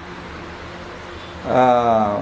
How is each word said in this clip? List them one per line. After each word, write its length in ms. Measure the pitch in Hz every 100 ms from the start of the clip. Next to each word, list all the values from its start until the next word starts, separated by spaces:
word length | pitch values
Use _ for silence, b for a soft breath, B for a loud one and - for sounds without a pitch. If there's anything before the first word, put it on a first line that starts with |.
| - - - - - - - - - - - - - - -
ஆ, 580 | 127 127 123 120 110 104 104